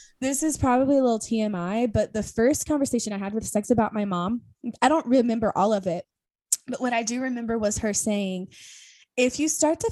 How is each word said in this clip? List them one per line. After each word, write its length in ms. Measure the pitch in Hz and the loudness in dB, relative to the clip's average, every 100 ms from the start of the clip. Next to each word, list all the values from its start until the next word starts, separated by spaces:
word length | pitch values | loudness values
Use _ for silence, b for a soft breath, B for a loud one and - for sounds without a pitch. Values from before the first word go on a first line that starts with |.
| B _ | B _
this 240 | 262 277 | -4 -2
is 140 | 311 277 | -2 0
probably 400 | 269 247 269 277 | 2 4 4 4
a 20 | |
little 160 | 254 226 | 4 2
T 220 | - 226 | 0 -2
M 140 | 214 185 | 0 -2
I, 320 | 175 220 240 | -4 -2 0
but 260 | 214 202 | 0 0
the 80 | 214 | -2
first 460 | 208 - 233 302 - | -4 0 2 2 0
conversation 440 | 302 277 240 220 | 0 0 0 -2
I 60 | 202 | -6
had 160 | 196 | -6
with 140 | 214 190 | -6 -4
sex 240 | 208 202 | -4 2
about 220 | 226 208 | 2 2
my 120 | 214 202 | 0 -2
mom, 360 | 175 180 240 - _ 240 - | -2 -2 -4 -6 _ -12 0
I 60 | 254 | 2
don't 200 | 320 254 | 2 4
remember 440 | 262 240 240 214 - | 4 4 0 0 2
all 180 | 196 | 2
of 140 | 208 185 | 2 -2
it, 180 | 170 - _ _ _ _ - - | -4 -6 _ _ _ _ -6 -6
but 120 | 247 | -6
what 140 | 247 | -2
I 80 | 233 | -2
do 200 | 226 240 | -2 -4
remember 360 | 262 240 233 226 | -4 -4 -4 -2
was 220 | 214 208 | -2 0
her 120 | 220 | -2
saying, 580 | 202 - 202 196 185 190 B B B B B B - | -2 -2 -2 -2 -4 -8 B B B B B B 0
"If 220 | 247 269 | 0 0
you 80 | 311 | -2
start 320 | - 302 320 | 0 0 0
to 100 | 453 | -2